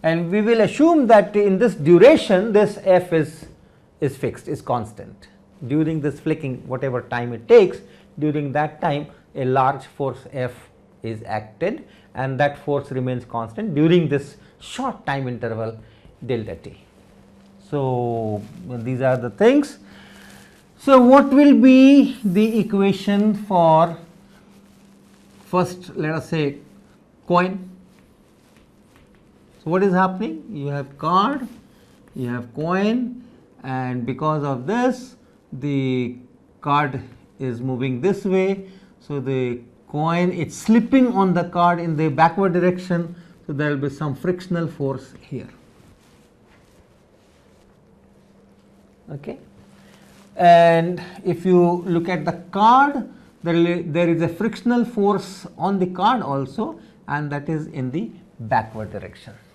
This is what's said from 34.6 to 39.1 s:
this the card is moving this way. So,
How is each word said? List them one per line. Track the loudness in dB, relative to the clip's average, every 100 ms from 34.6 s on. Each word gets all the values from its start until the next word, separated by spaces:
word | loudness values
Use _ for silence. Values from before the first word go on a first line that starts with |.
| -4
this | -2 -2 -4 -10 -20 _ _ _
the | -10 -4 -2 -2 -2 -4 -8 -20 _ _ _
card | -2 -2 -2 -6 -12 -20 _ _
is | -10 -8
moving | -8 -6 -4 -2
this | -2 -2 -2
way. | 0 0 -4 -8 -20 -20 _
So, | _